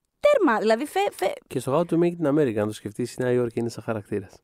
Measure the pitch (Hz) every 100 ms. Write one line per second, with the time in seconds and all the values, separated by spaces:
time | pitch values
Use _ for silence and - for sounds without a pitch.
0 | _ _ 571 571 320 214 208 226 294 370
1 | 403 - - - - 131 127 143 175 165
2 | 175 170 147 151 135 107 107 107 104 -
3 | 120 - 127 123 120 117 117 - - 110
4 | - 101 95 -